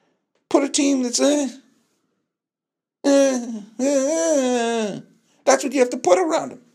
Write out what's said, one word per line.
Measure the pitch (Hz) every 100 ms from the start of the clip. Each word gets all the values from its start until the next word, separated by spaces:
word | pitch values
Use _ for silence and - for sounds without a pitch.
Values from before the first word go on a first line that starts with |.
| _ _ _ _ -
Put | -
a | 277
team | 277 277 269
that's, | 247 240
eh, | 269 294 269 - _ _ _ _ _ _ _ _ _ _ _ _ _ _
eh, | 285 277 269 254 240 220 196 -
eh, |
eh. | 262 285 269 330 330 294 254 247 233 233 214 151 - _ _ _
That's | - 269
what | 277
you | 262
have | 247
to | -
put | - 349
around | 339 - 127
him. | - _